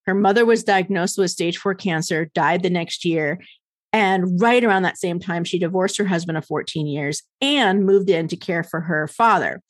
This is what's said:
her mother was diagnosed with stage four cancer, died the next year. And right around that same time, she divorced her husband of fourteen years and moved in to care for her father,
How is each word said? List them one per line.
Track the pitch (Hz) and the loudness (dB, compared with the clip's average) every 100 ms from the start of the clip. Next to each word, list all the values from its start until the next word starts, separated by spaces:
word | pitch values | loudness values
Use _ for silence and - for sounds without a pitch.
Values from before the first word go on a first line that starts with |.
| - | -2
her | 196 | 2
mother | 190 214 | 4 4
was | 233 226 | 4 2
diagnosed | 226 196 185 190 180 - | 2 0 2 0 -2 0
with | 180 | -2
stage | - 170 175 | -2 -4 -4
four | 202 185 | -4 -4
cancer, | 190 160 170 160 160 | -2 -2 -2 -2 -2
died | 175 151 175 | 0 0 2
the | 180 | 0
next | 175 170 - 175 | -2 -4 -6 -2
year. | 165 147 175 - _ _ _ _ | 0 -2 -4 -10 _ _ _ _
And | 220 190 190 180 175 | 0 2 2 0 2
right | 233 247 | 2 4
around | 233 190 | 4 2
that | 180 - | 0 -2
same | 180 175 | -4 -6
time, | 185 170 175 | -4 -6 -4
she | 175 | -2
divorced | 170 185 196 - | -2 0 -2 -2
her | 190 | -2
husband | 170 170 160 | -2 -2 -6
of | - | -4
fourteen | 151 - 156 151 | -6 -6 -6 -4
years | 143 143 156 - - | -4 -6 -6 -10 -6
and | 277 285 208 196 190 | -2 2 2 2 4
moved | 196 190 | 4 4
in | 165 160 | 0 -2
to | 170 | -6
care | - 170 | -4 -4
for | 175 165 | -4 -6
her | 160 156 156 | -2 -2 -2
father, | - 233 190 85 - _ | 0 2 2 0 -6 _